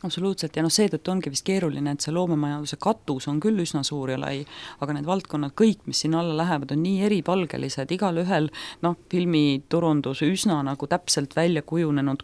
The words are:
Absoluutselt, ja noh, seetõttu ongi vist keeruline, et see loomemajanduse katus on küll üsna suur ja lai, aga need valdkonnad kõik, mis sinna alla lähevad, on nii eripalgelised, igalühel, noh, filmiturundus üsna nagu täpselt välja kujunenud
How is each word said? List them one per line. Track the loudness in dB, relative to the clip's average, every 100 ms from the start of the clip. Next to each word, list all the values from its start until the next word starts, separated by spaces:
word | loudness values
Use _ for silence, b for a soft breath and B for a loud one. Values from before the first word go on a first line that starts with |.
| -8
Absoluutselt, | -4 -2 -2 -4
ja | -2
noh, | 0
seetõttu | 4 2 0 -2
ongi | -2 -2
vist | -4 -2
keeruline, | 0 0 -2 -2 -4
et |
see | -2
loomemajanduse | -2 0 0 0 -4 -6 -4
katus | -2 0 -2 -4 -2
on | 0
küll | 0 0
üsna | 0 -2 -2
suur | -4 -4
ja | -4
lai, | -4 -6 -8 B B B
aga | -4
need | -4 -2
valdkonnad | -2 -2 -4 -2 4
kõik, | 4 4 -2
mis | -2
sinna | 0 2
alla | 0 0
lähevad, | 0 0 0 0
on |
nii | 0 2 2
eripalgelised, | 2 2 0 0 -4 -6 -4 -4 -2
igalühel, | 0 0 2 2 0 B B B
noh, | -2 -2 -2
filmiturundus | 0 2 4 4 2 0 0 4 2 0 0 0
üsna | 2 2 2 0
nagu | -4 -2
täpselt | -2 0 -2 0 0
välja | 2 2 0
kujunenud | 0 2 2 0 -2